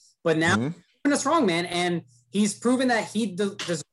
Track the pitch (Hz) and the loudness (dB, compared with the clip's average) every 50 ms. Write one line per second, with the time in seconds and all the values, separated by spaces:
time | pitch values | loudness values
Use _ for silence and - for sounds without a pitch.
0 | _ _ _ _ - 170 160 156 165 170 185 208 123 147 175 - - _ _ _ | _ _ _ _ 0 0 2 2 2 2 2 2 0 -2 -6 -8 -14 _ _ _
1 | - 285 285 233 - 269 320 339 262 185 165 170 175 180 175 175 180 175 175 165 | -2 0 0 0 0 2 2 2 4 2 2 0 -2 -2 -2 -2 -2 0 -2 -2
2 | - - _ _ _ _ - 196 214 208 - - - 233 254 247 262 254 240 214 | -4 -8 _ _ _ _ -2 0 0 0 0 -2 0 0 2 2 2 2 0 0
3 | 175 - - 208 233 190 180 175 208 196 196 - - 170 170 160 - _ | -2 -2 -2 -2 -2 -2 -2 -4 -4 -4 -4 -6 -6 -4 -4 -6 -6 _